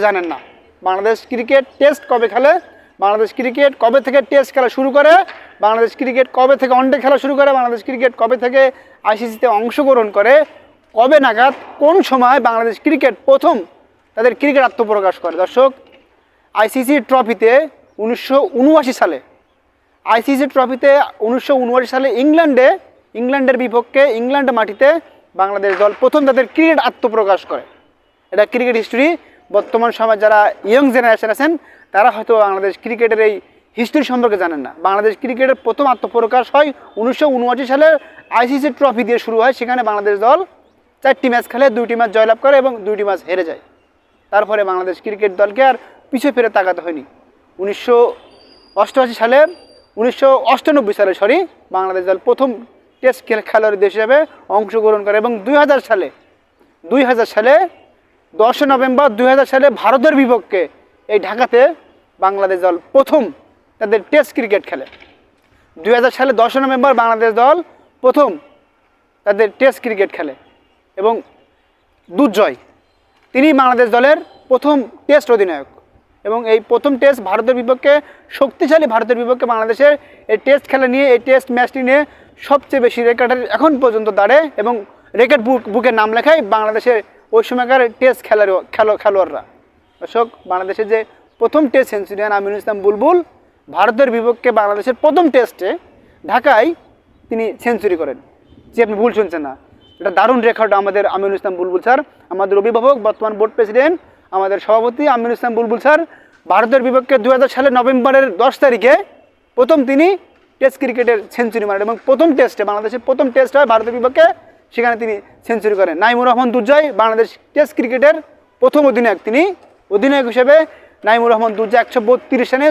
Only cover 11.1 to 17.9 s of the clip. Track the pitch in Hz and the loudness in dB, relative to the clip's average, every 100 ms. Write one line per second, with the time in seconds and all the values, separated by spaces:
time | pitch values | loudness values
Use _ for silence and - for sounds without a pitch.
11.1 | 302 269 214 262 269 - - 294 370 - | 4 2 2 0 0 -14 -2 2 2 2
12.1 | 240 247 277 233 226 226 196 302 294 269 | 2 2 2 2 -2 -4 -4 -2 0 0
13.1 | 196 - 269 330 262 165 _ _ _ _ | -2 0 2 2 -2 -4 _ _ _ _
14.1 | - 240 226 285 277 247 233 214 208 190 | -2 -2 0 0 2 0 -2 -2 0 0
15.1 | - 175 160 180 240 269 262 _ _ _ | -2 -6 -4 -2 2 0 0 _ _ _
16.1 | _ _ _ _ 190 220 262 247 294 214 | _ _ _ _ -2 -2 -2 -2 -2 0
17.1 | 262 220 240 226 262 311 _ _ | -2 0 0 2 2 0 _ _